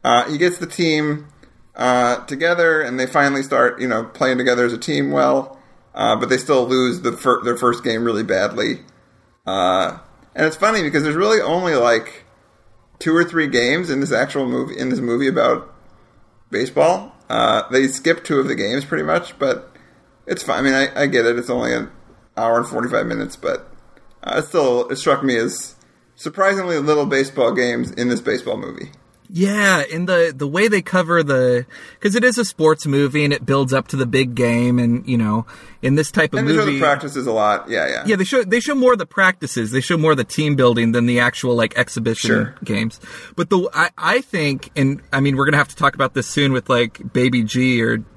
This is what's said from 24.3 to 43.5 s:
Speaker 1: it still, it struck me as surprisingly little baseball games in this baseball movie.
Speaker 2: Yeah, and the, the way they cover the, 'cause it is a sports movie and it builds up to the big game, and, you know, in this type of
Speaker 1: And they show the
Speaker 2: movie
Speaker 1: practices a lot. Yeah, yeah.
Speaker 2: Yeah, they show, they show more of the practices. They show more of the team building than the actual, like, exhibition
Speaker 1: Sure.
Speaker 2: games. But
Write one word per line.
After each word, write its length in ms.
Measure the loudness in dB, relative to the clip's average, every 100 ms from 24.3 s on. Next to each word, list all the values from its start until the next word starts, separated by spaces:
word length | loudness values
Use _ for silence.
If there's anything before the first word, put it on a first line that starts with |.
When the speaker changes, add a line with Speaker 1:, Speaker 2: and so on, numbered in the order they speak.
| -6
Speaker 1:
it 100 | -2
still, 400 | 0 2 0 -2
it 80 | -4
struck 260 | 0 0
me 140 | 2 0
as 380 | -2 -6 -14 -18 _ _ _ _
surprisingly 640 | -12 0 0 2 -2 0
little 260 | 2 2 2
baseball 480 | 0 0 0 2
games 380 | 2 0 -2 -4
in 180 | -2 -2
this 100 | 0
baseball 360 | -2 -2 -2 -6
movie. 320 | -8 -12 -16 -18 _ _ _
Speaker 2:
Yeah, 520 | -2 0 2 2 2 0
and 160 | -4 0
the, 240 | 2 2 0
the 120 | -4
way 200 | 0 2
they 120 | 2
cover 400 | 0 -2 2 0
the, 460 | 2 2 4 2 -2 -18 -20 -4
'cause 140 | 0 4
it 80 |
is 160 | 2 2
a 40 |
sports 440 | -4 2 2 4 0
movie 360 | 2 2 2
and 80 | 0
it 140 | -2 0
builds 280 | 0 2
up 140 | -2 -2
to 60 | -4
the 120 | 0
big 260 | 0 0
game, 460 | 0 0 2 2 2
and, 280 | 2 0 0
you 120 | 0
know, 260 | 0 -2 -4 -16 -20 -6
in 100 | 0
this 160 | 0 0
type 220 | 0 0
of 60 | 0
Speaker 1:
And 80 | 2
they 60 | 2
show 60 |
the 40 | 2
Speaker 2:
movie 140 | 2
Speaker 1:
practices 480 | 2 0 -2 -4 -2
a 40 |
lot. 380 | 2 2 0 -2
Yeah, 180 | -2 -2
yeah. 160 | -2 -2
Speaker 2:
Yeah, 80 | 0
they 80 |
show, 200 | 2 0
they 160 | 2 0
show 140 | 0
more 200 | 2 4
of 40 | 2
the 80 | -2
practices. 640 | 2 0 0 -6 -4 -2
They 120 | -4
show 160 | -2 0
more 140 | 2
of 60 | 2
the 60 |
team 320 | 0 -2 0 4
building 380 | 4 4 2
than 120 | 2 2
the 140 | 2
actual, 340 | 0 0 -2 0
like, 220 | 0 -2
exhibition 500 | -4 -2 -4 -2 0
Speaker 1:
Sure. 260 | 0 -2 -8
Speaker 2:
games. 360 | -6 -4 -4 -8 -20 -20 -14 -6
But 160 | 0